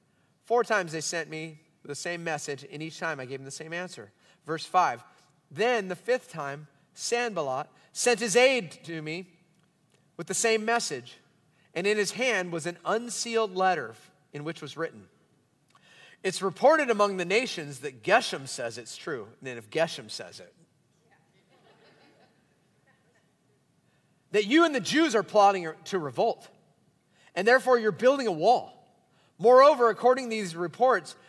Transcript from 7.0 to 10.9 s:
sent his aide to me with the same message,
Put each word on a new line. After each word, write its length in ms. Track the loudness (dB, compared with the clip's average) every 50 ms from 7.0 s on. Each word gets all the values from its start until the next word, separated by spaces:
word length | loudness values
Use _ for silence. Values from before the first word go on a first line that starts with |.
| -6 -2 -2 -2 -2 -2 -4 -4 -4 -2 -2 -4 -6 -8 _ _ _ _ -8
sent 260 | -2 2 2 2 2
his 140 | 0 2 4
aide 480 | 6 6 6 4 2 -2 -6 -10 -16 -14
to 160 | -12 -12 -10
me 300 | -8 -8 -8 -10 -10 -14 _ _ _ _ _ _ _ _ _ _ _ _ _ _ _ _ _
with 100 | -12 -8
the 80 | -6 -4
same 300 | 0 2 2 2 0 0
message, 540 | 0 0 0 -2 -4